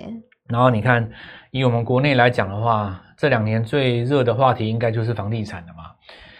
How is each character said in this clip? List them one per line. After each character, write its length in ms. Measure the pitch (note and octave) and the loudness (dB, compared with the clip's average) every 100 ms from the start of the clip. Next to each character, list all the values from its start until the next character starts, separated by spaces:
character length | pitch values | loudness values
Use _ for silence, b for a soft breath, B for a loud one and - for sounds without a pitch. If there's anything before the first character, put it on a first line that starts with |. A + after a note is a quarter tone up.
| - A3+ - _ - | -16 -16 -18 _ -6
然 140 | A#2+ | 2
后 80 | B2+ | 2
你 140 | A#2 | 4
看， 280 | B2 A#2+ A2+ B B B B | 2 0 0 B B B B
以 120 | C3 | -2
我 60 | B2+ | 0
们 120 | A#2 | 0
国 200 | A2+ B2+ | 0 0
内 140 | D3 C3 | 2 4
来 120 | B2 | 4
讲 220 | A#2+ G2 | 2 -2
的 40 | G2 | -2
话， 400 | A#2 A2 G2+ F#2 - _ | 0 0 -2 -8 -18 _
这 140 | D3+ | 0
两 120 | B2 | 0
年 220 | G#2+ A2 | 0 -2
最 380 | A2+ D3 C3 A#2+ | -2 0 0 0
热 200 | A#2+ C#3+ | 0 0
的 120 | A#2+ | 2
话 180 | A2+ B2+ | 2 2
题 160 | A#2 A2 | 2 -2
应 100 | A2+ | -2
该 120 | A2+ | -2
就 120 | A2+ | -2
是 120 | A2+ | -2
房 160 | A2 G2+ | -4 -4
地 120 | A2+ | -6
产 200 | G2+ F2 E2+ | -6 -12 -16
了 20 | |
嘛。 160 | E2 E2 - B B B B | -20 -20 -20 B B B B